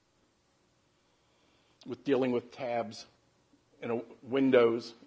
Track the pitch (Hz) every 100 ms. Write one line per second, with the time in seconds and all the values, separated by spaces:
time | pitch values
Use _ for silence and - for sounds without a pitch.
0 | _ _ _ _ _ _ _ _ _ _
1 | _ _ _ _ _ _ _ _ 131 117
2 | 139 127 131 120 - - 127 117 107 110
3 | - _ _ _ _ _ _ _ 117 117
4 | - - 127 135 135 127 117 117 - -